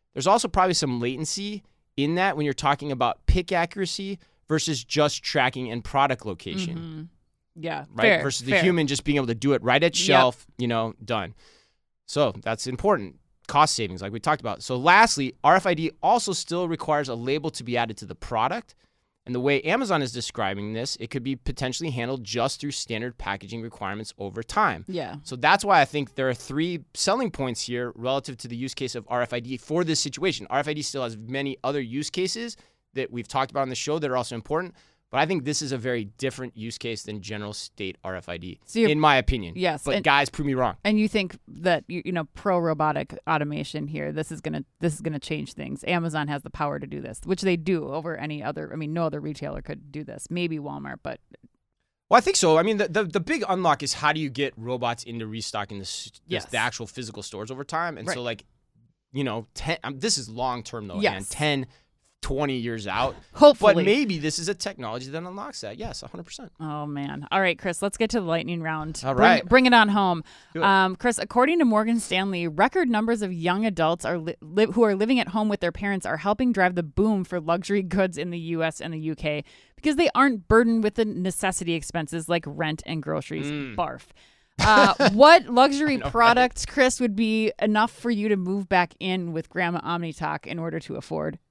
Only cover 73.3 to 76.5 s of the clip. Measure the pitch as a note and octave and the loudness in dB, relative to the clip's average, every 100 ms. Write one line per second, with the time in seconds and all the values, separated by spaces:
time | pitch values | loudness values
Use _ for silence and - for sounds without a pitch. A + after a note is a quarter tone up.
73.3 | F3 E3+ F#3+ A3+ E3+ D#3+ F3 - F3 D#3+ | -2 0 0 0 2 2 2 -2 -4 -6
74.3 | - D3 F#3+ A3 G3+ A3 G3 A3 B3+ F3+ | -10 -4 2 2 4 4 4 2 2 0
75.3 | G#3+ G#3+ G3+ F3 - G3+ F#3+ - D#3 G3 | 0 0 0 -2 -4 -4 -4 -4 -2 0
76.3 | G#3+ B3+ | 2 2